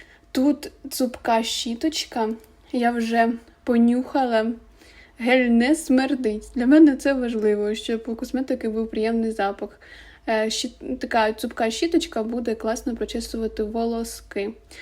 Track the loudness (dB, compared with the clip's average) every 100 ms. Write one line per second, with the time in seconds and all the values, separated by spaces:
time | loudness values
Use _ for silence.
0 | -20 -20 _ 0 2 2 -4 -14 -10 -4
1 | -4 -2 0 0 0 -4 -6 -4 -2 -2
2 | -6 -4 -4 -4 -12 _ -6 0 0 0
3 | 0 2 2 0 -8 _ 0 4 4 4
4 | 0 0 2 2 0 -4 -12 -20 -20 -20
5 | -20 -6 2 4 4 4 4 2 2 2
6 | 2 -2 -2 -4 -6 -2 6 8 8 8
7 | 2 0 0 0 2 2 0 -4 -4 -4
8 | -4 -8 -6 -4 -2 -4 -4 -4 -4 -2
9 | 0 0 -2 -2 -4 -4 -10 -14 -20 -20
10 | -20 -12 -4 -2 0 -4 -6 -8 -10 -8
11 | -2 0 0 -2 -6 -4 -4 -2 0 0
12 | -2 -4 -6 -4 -4 -4 -4 -4 -6 -6
13 | -6 -6 -8 -6 -6 -4 -6 -4 -4 -4
14 | -8 -12 -12 -8 -8 -10 -18 -20